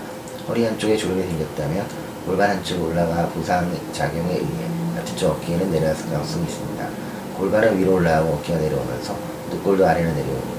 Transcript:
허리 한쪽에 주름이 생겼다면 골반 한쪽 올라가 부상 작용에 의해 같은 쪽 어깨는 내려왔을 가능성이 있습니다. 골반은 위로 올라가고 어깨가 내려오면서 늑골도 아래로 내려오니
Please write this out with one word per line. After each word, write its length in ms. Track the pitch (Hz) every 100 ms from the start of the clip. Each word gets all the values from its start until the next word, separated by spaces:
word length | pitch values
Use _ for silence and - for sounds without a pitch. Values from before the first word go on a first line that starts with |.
| - - - - -
허리 160 | 113 113
한쪽에 320 | 107 104 107
주름이 240 | 90 95
생겼다면 600 | 87 78 76 - 73 92 - - - - 87
골반 240 | 95 101
한쪽 340 | 92 82 90
올라가 440 | 80 85 82 85 85
부상 420 | 85 78 90 87 76 78
작용에 400 | - 73 78 175
의해 340 | 180 - - 170 170 - -
같은 200 | - -
쪽 160 | 90
어깨는 400 | 73 - 85 95
내려왔을 380 | 78 78 78 -
가능성이 320 | 73 73 82 85
있습니다. 420 | - - - - - - - - -
골반은 420 | 95 107 110 95
위로 140 | 92 92
올라가고 380 | 82 78 80
어깨가 260 | 76 - 82
내려오면서 560 | 78 71 64 64 - - - - -
늑골도 340 | 90 98 95 87
아래로 220 | 82 82
내려오니 420 | 73 65 65 -